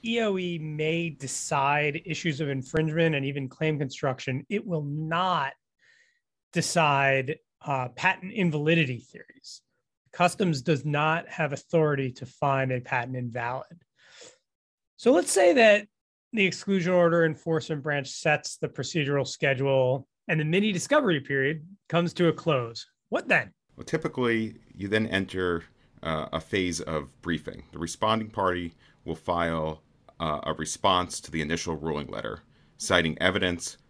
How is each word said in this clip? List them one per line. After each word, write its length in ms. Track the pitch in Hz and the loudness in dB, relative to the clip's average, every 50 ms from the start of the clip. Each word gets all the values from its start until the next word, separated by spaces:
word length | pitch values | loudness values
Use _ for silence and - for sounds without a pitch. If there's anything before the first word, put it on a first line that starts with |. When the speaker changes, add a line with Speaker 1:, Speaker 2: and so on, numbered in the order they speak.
| - | -6
Speaker 1:
E 160 | 226 233 233 | -4 -2 0
O 160 | 226 214 196 185 | 0 0 0 -2
E 200 | 185 175 170 165 | -2 -4 -4 -4
may 520 | 156 156 151 151 151 156 165 170 170 165 | -6 -6 -4 -2 -2 0 0 0 -2 -4
decide 920 | 139 - 139 127 - - - - 156 143 139 143 143 147 147 151 143 165 - | -6 -8 -8 -8 -8 -6 -4 -2 0 2 2 2 2 2 2 0 -2 -4 -6
issues 380 | 180 156 - - 170 143 135 | -8 -6 -4 -2 -2 -2 -2
of 80 | 160 139 | -2 -4
infringement 640 | 139 135 127 - - 160 156 156 151 165 165 165 156 | -4 -4 -4 -4 0 0 0 2 2 2 2 4 2
and 100 | 139 135 | 0 -2
even 220 | 139 139 143 135 127 | -2 -4 -4 -6 -8
claim 320 | - - 160 156 156 139 | -6 -2 -2 0 0 0
construction, 640 | 151 131 - - - 139 127 - - - 127 139 - - | -2 -4 -4 -2 -2 -2 -2 -2 -4 -4 -4 -4 -4 -4
it 160 | 202 208 - 226 | -4 -4 -4 -4
will 160 | 170 156 147 | -4 -4 -4
not 680 | 143 143 151 156 156 165 170 185 185 180 160 139 135 139 _ _ _ _ _ _ _ _ _ _ _ _ _ _ _ _ _ _ _ | -4 -4 -4 -4 -2 -2 0 0 0 0 0 -2 -4 -6 _ _ _ _ _ _ _ _ _ _ _ _ _ _ _ _ _ _ _
decide, 840 | - 135 131 - - 170 160 147 143 139 139 135 135 135 131 131 160 - _ _ _ _ | -2 -2 0 0 2 4 4 4 4 4 4 4 2 2 0 -2 -6 -8 _ _ _ _
uh, 280 | - - 139 131 127 123 | -8 -4 -4 -4 -4 -6
patent 440 | 123 - - 185 185 - 185 185 - | -4 0 0 0 0 0 -6 -8 -4
invalidity 640 | - 185 175 147 151 147 156 170 165 156 127 123 113 | 0 0 0 0 0 2 2 4 4 2 0 -2 -8
theories. 640 | - _ - - - - - _ - - - - _ _ _ _ _ _ _ _ _ _ | -12 _ -20 -20 -20 -20 -20 _ -20 -20 -20 -20 _ _ _ _ _ _ _ _ _ _
Customs 520 | - - 175 175 - - 208 180 156 131 120 | 0 2 2 2 2 2 0 0 0 0 2
does 200 | - 156 147 - | 0 0 0 0
not 460 | 151 147 143 151 156 160 170 - - | -2 0 0 2 2 0 0 -4 -6
have 240 | - - 160 143 139 | -6 -4 -4 -2 -4
authority 580 | - - _ - 165 156 151 147 135 135 127 | -6 -6 _ 2 2 4 4 2 0 -2 -4
to 140 | 127 - 131 | -6 -10 -14
find 460 | 123 - - 147 143 135 135 135 131 | -16 -8 -2 0 0 2 2 0 0
a 100 | 127 123 | -2 -4
patent 340 | 123 - 165 156 139 131 127 | -4 -4 -4 -4 -2 -4 -6
invalid. 640 | 127 123 120 113 123 117 120 127 135 - - 170 175 _ _ _ _ _ _ - - - - - _ _ _ _ _ _ _ _ _ _ _ _ - | -6 -6 -6 -6 -6 -6 -6 -6 -6 -10 -12 -18 -20 _ _ _ _ _ _ -20 -20 -20 -20 -20 _ _ _ _ _ _ _ _ _ _ _ _ 0
So 140 | - 233 | 4 4
let's 200 | 269 - 285 - | 6 6 4 2
say 220 | - 381 359 359 330 | 4 6 6 6 8
that 320 | 254 226 214 208 208 208 - _ _ _ _ _ _ _ _ - | 8 8 8 8 6 4 -4 _ _ _ _ _ _ _ _ 0
the 120 | 220 196 | 2 2
exclusion 460 | 180 - - - 202 196 190 165 180 | 2 2 -2 -2 0 0 2 2 4
order 340 | 185 180 175 170 165 170 165 | 4 6 6 6 6 4 4
enforcement 580 | 160 151 - - 170 160 156 156 - 160 147 127 | 4 2 -2 -4 -2 -2 -2 -2 -4 -6 -6 -4
branch 260 | 151 143 143 131 135 | -2 -2 -2 -4 -6
sets 480 | - - - 165 151 147 - - - - | -6 -2 0 2 2 2 0 -6 -10 -8
the 100 | - 135 | -8 -8
procedural 600 | - - 131 - - 170 143 135 143 143 131 - | -6 -6 -6 -4 -2 -2 0 0 0 0 -2 -2
schedule 800 | - - - 139 139 123 135 139 135 135 127 127 131 139 - _ _ _ _ - | -4 -2 0 0 2 2 2 2 2 4 4 2 0 -2 -4 _ _ _ _ -4
and 120 | 170 156 | -2 0
the 60 | 156 | 0
mini 260 | 151 165 196 202 220 | 2 2 2 2 2
discovery 480 | 190 170 - - 285 302 277 202 165 139 | 0 0 0 2 2 2 4 2 0 0
period 480 | 123 - 139 139 135 139 165 156 151 180 196 - _ - | -2 -2 -2 0 0 0 -2 -4 -10 -16 -20 -20 _ -2
comes 260 | 160 170 175 170 - | 0 0 0 0 0
to 160 | - 175 165 | 2 2 2
a 40 | 156 | 2
close. 540 | - - 165 151 127 120 113 117 - - _ _ _ _ - | 0 0 0 0 0 0 -4 -8 -14 -16 _ _ _ _ -4
What 180 | 220 311 - - | -4 -2 0 2
then? 260 | 202 151 117 104 - _ _ _ _ | 2 2 0 -2 -10 _ _ _ _
Speaker 2:
Well, 100 | - - | -16 -8
typically, 680 | - - 160 - 156 - - 123 117 117 113 110 107 - - _ - - | -4 -4 -2 -2 -2 -2 0 0 2 2 0 0 -4 -6 -12 _ -20 -14
you 120 | - 98 98 | -10 -4 0
then 180 | 107 110 110 | 0 0 0
enter, 600 | - 82 98 98 92 - 92 92 90 87 82 - - _ _ _ _ _ - | 2 0 -2 -2 -2 -2 -2 0 0 0 -2 -4 -8 _ _ _ _ _ -10
uh, 280 | - 82 80 78 73 - - | -6 -4 -4 -4 -4 -4 -6
a 80 | 82 | -6
phase 400 | - - - 98 92 90 82 82 | -6 -2 -2 0 0 0 -2 -4
of 400 | - - 80 76 69 65 - _ | -4 -4 -4 -6 -6 -8 -14 _
briefing. 440 | - 85 85 80 - - - - - - | -6 -4 -4 -4 -4 -8 -12 -14 -14 -16
The 80 | - 73 | -10 -8
responding 520 | 82 82 - - 107 107 113 110 110 107 | -8 -8 -6 -2 0 0 0 0 -2 -6
party 420 | - 107 95 92 90 90 87 87 - _ _ _ _ _ - | -4 -2 0 0 0 -2 -4 -8 -10 _ _ _ _ _ -10
will 100 | - 80 | -8 -8
file, 680 | - - - 87 85 85 82 82 80 78 80 78 78 _ _ _ _ _ - - - | -6 -4 -2 0 0 0 0 0 0 -2 -4 -4 -8 _ _ _ _ _ -20 -10 -6
uh, 200 | 82 78 76 - - | -4 -4 -4 -4 -4
a 100 | - 80 | -4 -4
response 640 | 78 80 80 - - - 101 95 90 90 85 - - | -4 -6 -8 -4 0 2 4 4 4 2 -2 -6 -10
to 100 | - - | -10 -8
the 100 | 76 80 | -6 -4
initial 340 | 76 73 85 82 - 87 80 | -4 -2 -4 -4 -4 -4 -6
ruling 320 | 73 73 82 76 73 71 - | -4 -4 -4 -4 -4 -6 -8
letter, 340 | 50 50 - 55 53 - - _ _ _ _ _ _ - | -8 -8 -8 -8 -8 -10 -14 _ _ _ _ _ _ -6
citing 400 | - - 98 87 82 80 76 - | 0 4 4 4 4 4 0 2
evidence 560 | - 92 92 101 98 90 87 85 - - - - _ | 2 2 2 2 0 0 -2 -2 -6 -10 -12 -14 _